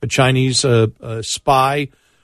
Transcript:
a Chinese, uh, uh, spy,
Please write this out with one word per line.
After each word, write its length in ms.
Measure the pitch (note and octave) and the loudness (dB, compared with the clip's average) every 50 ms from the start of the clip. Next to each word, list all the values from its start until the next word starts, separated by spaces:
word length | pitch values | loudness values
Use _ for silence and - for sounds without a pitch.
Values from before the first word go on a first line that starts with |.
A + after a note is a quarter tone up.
a 60 | - A2+ | -8 -4
Chinese, 560 | - - C3 C3 C3 C3 C3 C3 B2 - - | 0 0 2 2 2 2 0 0 0 0 0
uh, 240 | C3 A#2+ A2+ A2+ A2 - _ | 2 2 2 2 0 -2 _
uh, 200 | - A#2 A2+ A2+ | -14 -12 -12 -10
spy, 680 | A2 - - - - D3 C3+ C3 C3 C3+ C#3+ D3 C#3+ C#3 _ _ _ _ _ _ | -10 -10 -10 -4 0 0 2 2 2 0 0 -4 -6 -8 _ _ _ _ _ _